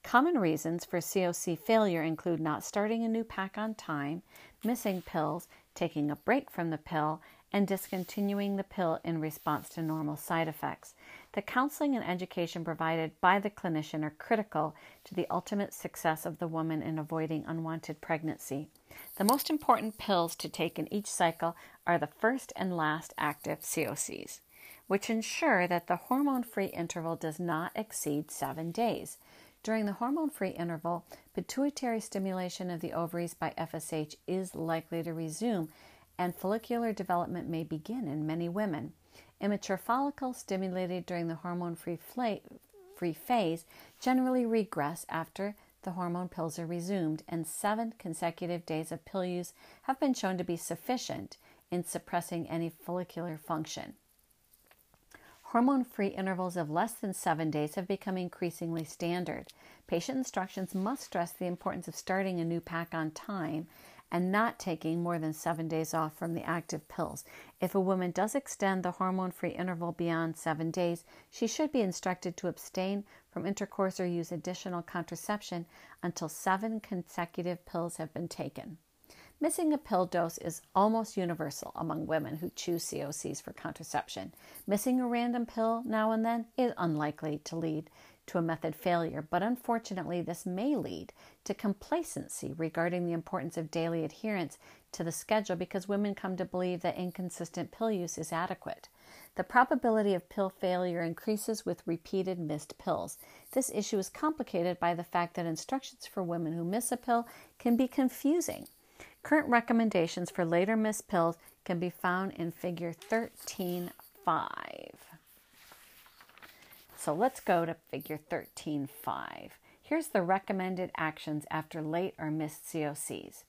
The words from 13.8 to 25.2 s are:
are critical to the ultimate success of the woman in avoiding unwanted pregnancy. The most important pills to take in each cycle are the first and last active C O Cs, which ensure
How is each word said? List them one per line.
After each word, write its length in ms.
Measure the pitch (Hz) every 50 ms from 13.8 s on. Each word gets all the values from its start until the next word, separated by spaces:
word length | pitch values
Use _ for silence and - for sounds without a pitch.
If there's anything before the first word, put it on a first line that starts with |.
| 151 - - 156
are 120 | 151 151 151 _
critical 560 | - - 233 214 208 - - 156 151 156 156 - - - - - _
to 100 | - 185
the 120 | 180 170 -
ultimate 420 | - 180 - - 214 202 202 -
success 540 | - - - - - - - 165 156 156 -
of 120 | 170 156 -
the 100 | 175 160
woman 340 | 160 160 160 160 160 156
in 160 | - - 160 156
avoiding 460 | 151 156 165 160 160 156 165 156 -
unwanted 540 | - 160 165 160 160 165 160 - - 151 -
pregnancy. 680 | - - 170 156 165 160 - - - - - 170 151 - _ - _ _ - - - - -
The 80 | - 196
most 240 | 208 254 285 - -
important 500 | 311 302 - - 247 226 220 220 214 -
pills 380 | - - 196 175 170 170 -
to 120 | - - -
take 300 | - - 160 165 - -
in 140 | 156 -
each 140 | - 208 208
cycle 500 | - - - 180 165 165 - 165 165 - - - - - - _
are 120 | - 175 160
the 80 | 151
first 460 | 147 - - - 220 254 262 - - -
and 200 | - 190 190 180
last 380 | 170 156 151 151 165 - - -
active 480 | - - 151 151 - - 165 156 - -
C 220 | - - 165 151
O 80 | 113 147
Cs, 460 | - - - - - - - - - _ _ - - - - - - -
which 220 | - 190 202 - -
ensure 580 | 226 226